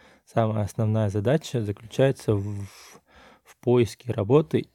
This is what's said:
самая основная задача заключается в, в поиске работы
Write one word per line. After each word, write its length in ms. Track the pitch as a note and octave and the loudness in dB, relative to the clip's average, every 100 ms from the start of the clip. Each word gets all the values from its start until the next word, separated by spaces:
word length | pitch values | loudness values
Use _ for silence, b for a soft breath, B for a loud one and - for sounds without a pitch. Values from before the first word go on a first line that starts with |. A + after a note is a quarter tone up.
| b b _ | b b _
самая 380 | - A2 A2 | -2 0 0
основная 460 | G2+ - A2 G#2+ G#2+ | -4 -2 -2 0 0
задача 520 | G#2 G#2 D#3 - B2 | -2 0 0 -2 -6
заключается 720 | G#2 G2+ A2 - C3+ C3+ - | -6 -8 -8 0 0 2 -2
в, 300 | G#2 G2+ G2+ G2 - - - B B B B | -2 -2 -8 -12 -16 -20 -20 B B B B
в 120 | _ _ | _ _
поиске 500 | - B2 A2+ - - | 2 4 2 -2 -8
работы 560 | A2+ G2+ C#3+ D#3+ B2+ - | -4 2 2 4 -2 -4